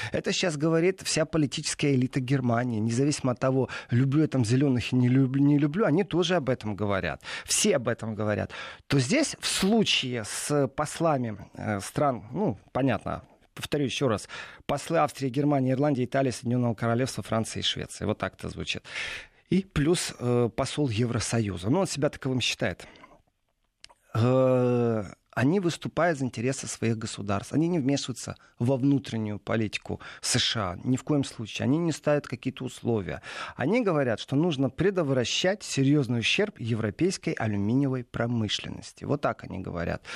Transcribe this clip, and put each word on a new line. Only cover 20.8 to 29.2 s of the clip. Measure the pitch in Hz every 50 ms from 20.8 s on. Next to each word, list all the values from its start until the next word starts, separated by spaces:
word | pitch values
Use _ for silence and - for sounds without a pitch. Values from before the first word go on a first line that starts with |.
| 151 135
Евросоюза. | 107 101 123 117 113 117 98 - - 117 113 101 92 90 87 101
Ну, | 139 185
он | 196
себя | - - 139 147 147
таковым | - - - 131 131 127
считает. | 113 - - - - 104 87 - - - - - - - - _ _ _ _ _ _ _ _ _ _ _ _ _ - - _ _ _ _ -
Э, | 113 113 123 127 131 131 131 127 127 123 123 123 120 120 117 113 110 104 - - - _ _ -
они | - 117 139 175 208
выступают | 185 170 151 - - 127 - - 156 175 165 131
за | 135
интересы | 123 - - 110 127 135 - - 117
своих | - - - 113 117
государств. | 110 113 107 - - 101 101 101 101 - - -
Они | 135 160 170
не | 180 175
вмешиваются | 123 131 139 139 - - 120 - - - - - _ _ _ _
во | 120 120 139
внутреннюю | 131 131 139 143 135 - - - 113